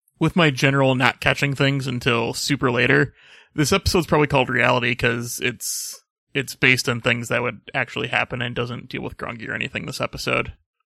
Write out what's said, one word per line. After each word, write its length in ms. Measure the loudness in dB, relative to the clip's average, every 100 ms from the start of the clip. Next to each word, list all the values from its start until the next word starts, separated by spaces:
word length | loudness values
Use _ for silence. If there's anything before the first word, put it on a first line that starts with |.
| _ -2
with 160 | 0
my 160 | 4 4
general 440 | 4 2 4 4 4
not 240 | 2 2
catching 340 | 0 0 0
things 320 | 2 2 0 -2
until 480 | -2 0 0 0
super 360 | -4 -2 0 2
later, 440 | 2 4 4 2 -4 -20 -20 _
this 180 | -2 2
episode's 340 | 2 2 0 2
probably 180 | 2 4
called 220 | 2 2
Reality 460 | 2 2 2 0 0
'cause 420 | 0 0 -4 -6
it's, 580 | -6 -4 -8 -8 -10 -14 _ _ _
it's 220 | -6 -6 0
based 320 | 2 4 0
on 120 | -2
things 280 | -2 -2 -2
that 140 | -2
would 180 | -2 -8 -8
actually 340 | -6 -4 -6 -4
happen 340 | -2 -2 -6
and 120 | -6 -6
doesn't 320 | -6 -8 -10
deal 140 | -10
with 140 | -10 -10
Grungy 320 | -12 -10 -8
or 60 |
anything 320 | -8 -6 -8 -8
this 140 | -6
episode. 540 | -8 -6 -4 -4 -4 -12 _ _ _